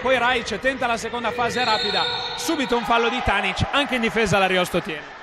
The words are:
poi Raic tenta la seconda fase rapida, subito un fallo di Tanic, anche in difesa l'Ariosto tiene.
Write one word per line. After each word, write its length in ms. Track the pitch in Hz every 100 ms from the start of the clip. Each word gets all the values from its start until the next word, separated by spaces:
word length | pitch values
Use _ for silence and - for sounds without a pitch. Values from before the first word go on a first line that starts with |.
poi 160 | 240 262
Raic 400 | 233 262 220 208
tenta 260 | 262 262 247
la 120 | 233
seconda 340 | 226 240 233
fase 320 | 240 240 208
rapida, 400 | 247 214 208 190 160 160 - -
subito 420 | - 320 254 240
un 60 |
fallo 260 | 226 233 233
di 100 | 247 -
Tanic, 400 | 196 196 185 -
anche 240 | 262 285 254
in 60 |
difesa 360 | 226 220 220 196
l'Ariosto 420 | 190 185 180 180
tiene. 360 | - 151 147 -